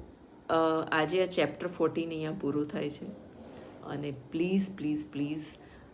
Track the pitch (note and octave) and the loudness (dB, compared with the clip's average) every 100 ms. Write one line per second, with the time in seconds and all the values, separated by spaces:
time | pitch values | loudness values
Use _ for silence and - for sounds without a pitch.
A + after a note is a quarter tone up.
0 | - - - - - E3 D#3+ D#3+ D#3+ D#3+ | -12 -18 -20 -12 2 4 6 4 2 2
1 | D#3 F#3 F3+ F3+ C#3+ - F3 - D#3+ D#3+ | 4 4 4 4 2 0 -6 2 2 2
2 | E3 D#3+ D#3 - C#3+ D3 D3 - D3 D3 | -2 -2 -2 -2 0 0 0 -2 -4 -4
3 | - - - - - - - - - C#3+ | -10 -12 -16 -16 -16 -16 -16 -14 -8 -4
4 | D3 B2+ - D#3+ F3+ F#3+ G3 - D3 D3 | -4 -6 -4 0 4 4 2 0 -2 0
5 | - C#3 D3 D#3 - - - - - | -2 -2 -2 -2 -6 -10 -18 -20 -20